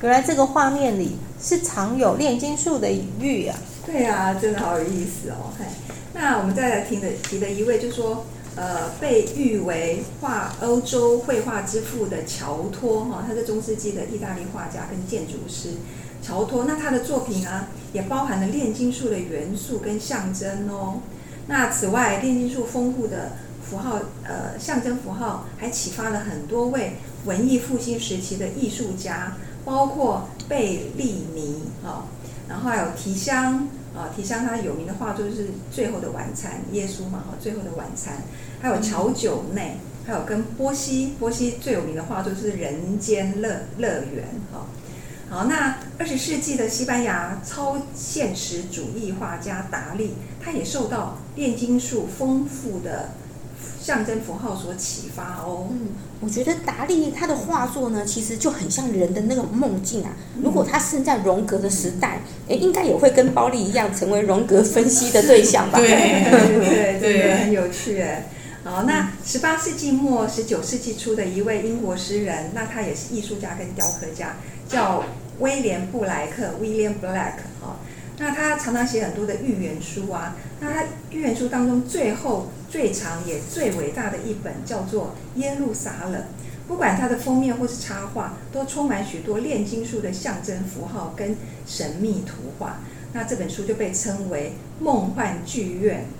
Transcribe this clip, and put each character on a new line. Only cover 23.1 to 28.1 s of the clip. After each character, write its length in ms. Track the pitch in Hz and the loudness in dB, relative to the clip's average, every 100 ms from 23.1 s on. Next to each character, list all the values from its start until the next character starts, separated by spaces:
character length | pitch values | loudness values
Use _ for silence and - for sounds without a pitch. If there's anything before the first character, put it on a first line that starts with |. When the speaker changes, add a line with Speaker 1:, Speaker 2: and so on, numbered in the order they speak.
| 180 - - - - | -2 -6 -8 -12 -12
Speaker 2:
符 160 | - 196 | -8 -6
号， 220 | 254 208 - - - | -2 -4 -4 -10 -8
呃， 340 | - - - | -6 -6 -6
象 240 | - 277 | -2 0
征 140 | 247 247 | 0 -2
符 160 | - | -4
号 320 | 190 226 185 - - | -4 -4 -4 -8 -8
还 120 | 226 | -6
启 220 | 240 180 | -4 -4
发 180 | 214 220 | -4 -2
了 100 | 208 | -2
很 260 | 208 156 147 | -4 -6 -2
多 220 | 233 247 | 0 2
位 300 | 262 190 - - - | 2 -2 -4 -10 -8
文 260 | 202 185 247 | -2 2 4
艺 80 | 254 | 4
复 220 | - 247 | 2 -2
兴 180 | 233 226 | 0 -2
时 220 | - | -2